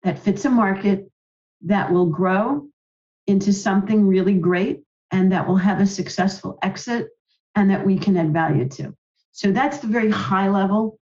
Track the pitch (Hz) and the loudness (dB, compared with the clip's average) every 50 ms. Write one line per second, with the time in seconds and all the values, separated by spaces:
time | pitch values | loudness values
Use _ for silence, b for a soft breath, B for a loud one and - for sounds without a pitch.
0 | _ 185 156 - - 208 185 - - 277 254 233 214 190 190 196 - 202 196 190 | _ -4 -6 -2 -2 -2 -2 -2 0 2 2 2 2 2 0 -2 0 0 -2 -2
1 | - - _ _ _ _ _ _ _ _ _ _ - 165 202 196 - - 180 180 | -4 -12 _ _ _ _ _ _ _ _ _ _ -4 -2 -2 -2 0 0 2 2
2 | 180 170 151 175 185 185 185 196 214 247 285 294 - - _ _ _ _ _ _ | 2 2 0 0 0 0 2 0 0 -2 -2 -6 -6 -12 _ _ _ _ _ _
3 | _ _ _ _ _ - 196 190 - 202 196 196 - 214 190 196 196 - 220 214 | _ _ _ _ _ 0 0 2 2 2 0 0 0 0 0 0 0 2 2 4
4 | 202 190 185 190 185 190 202 180 165 175 180 180 196 254 285 - - _ _ _ | 4 4 4 2 2 2 2 2 2 2 0 0 0 -2 -4 -6 -10 _ _ _
5 | _ _ - 190 185 190 190 170 - - 180 190 180 208 202 - 202 190 - - | _ _ -2 0 2 2 0 0 0 0 0 2 2 2 0 2 0 0 0 -4
6 | 170 - - - 180 196 - - - - - - - 196 190 - - - 233 233 | -8 -8 -4 -2 -2 -2 -2 -6 -12 -14 -10 -6 -6 -6 -6 -6 -8 -6 -6 -6
7 | - - _ _ _ _ _ _ _ _ _ 214 202 196 196 - - 196 190 175 | -6 -8 _ _ _ _ _ _ _ _ _ 2 2 2 2 2 2 0 0 0
8 | - 202 190 175 165 156 151 165 165 156 147 - 123 131 - - 139 - - _ | 2 0 2 2 2 0 0 0 0 0 0 0 -2 -2 -6 -10 -12 -12 -14 _
9 | _ _ _ _ _ _ _ - - 196 190 226 262 294 - - - 226 214 240 | _ _ _ _ _ _ _ -2 0 0 2 2 0 -2 -2 -4 -6 -2 -2 0
10 | 220 214 208 196 - - 196 190 196 196 196 196 196 190 196 214 220 220 214 _ | 2 0 0 0 -2 -2 0 0 0 2 2 0 0 0 0 0 0 -2 -6 _